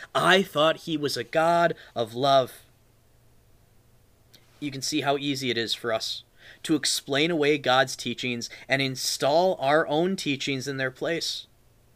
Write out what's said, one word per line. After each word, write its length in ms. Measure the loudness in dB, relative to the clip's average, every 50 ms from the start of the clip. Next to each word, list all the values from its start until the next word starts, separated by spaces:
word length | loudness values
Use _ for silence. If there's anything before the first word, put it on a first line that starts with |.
| -14 -4 -2
I 300 | 0 4 4 4 4 4
thought 380 | 0 0 2 2 2 2 0
he 160 | -4 -6 -4 -2
was 200 | -2 -2 -4 -4
a 60 | -6
God 500 | -2 0 2 2 4 4 4 2 0 -2 -6 -12 -10 -6
of 180 | -4 -4 -4 -4
love. 520 | 0 2 4 6 6 4 2 -4 -18 -20 _ _ _ _ _ _ _ _ _ _ _ _ _ _ _ _ _ _ _ _ _ _ _ _ _ _ _ _ _ _ _ _ _ _ -20 _ _ _ -10
You 100 | -10 -8
can 140 | -8 -6 -6
see 180 | -4 -4 -2
how 160 | 0 0 0 0
easy 320 | 0 -4 -4 -2 -2 -2
it 80 | -2 -2
is 160 | -2 -4 -4
for 180 | -4 -4 -4
us 320 | -4 -4 -4 -6 -10 -10 -12 _ _ _ -20 -20 -20 -10 -2
to 120 | 0 0
explain 560 | 0 0 0 -4 -4 -4 -2 0 2 2 2
away 260 | 2 2 2 2 2 2
God's 380 | 2 2 4 4 4 2 0
teachings 540 | -8 -6 -8 -6 -4 -4 -4 -4 -4 -6 -10 -12 -12 -6 -2
and 140 | -2 0
install 760 | 0 -2 -4 -4 -4 -4 -4 0 0 2 4 4 4 4 2 0
our 280 | 0 2 2 2 2 2
own 280 | 0 0 2 0 0
teachings 520 | -2 -2 -4 -4 -4 -2 -4 -4 -4 -4 -6
in 100 | -4 -4
their 140 | -4 -4
place. 560 | -4 -4 -4 -4 -4 -4 -4 -6 -8 -8 -10 _ _ _ _ _ _ _ _ _ _